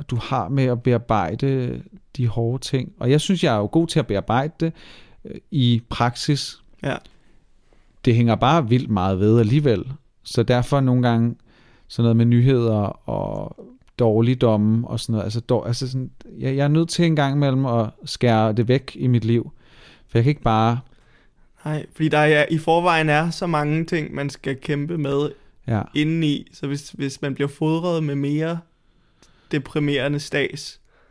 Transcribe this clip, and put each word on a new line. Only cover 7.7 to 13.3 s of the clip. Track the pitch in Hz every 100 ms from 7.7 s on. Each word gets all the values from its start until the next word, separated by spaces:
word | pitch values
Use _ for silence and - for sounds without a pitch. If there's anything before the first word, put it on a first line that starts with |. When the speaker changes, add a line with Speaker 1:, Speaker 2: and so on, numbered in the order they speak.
| _ _ _
Speaker 1:
Det | -
hænger | 113 120
bare | 110 123 165 120
vildt | 123 -
meget | 104 92 95
ved | 104 117
alligevel. | 110 139 147 104 127 135 _ _
Så | - -
derfor | 110 123 123 143
nogle | 131 123 123
gange | 117 117 120 _ _ _ _ -
sådan | -
noget | 117 113
med | 117
nyheder | 120 127 131 117 107 101 - -
og | - 50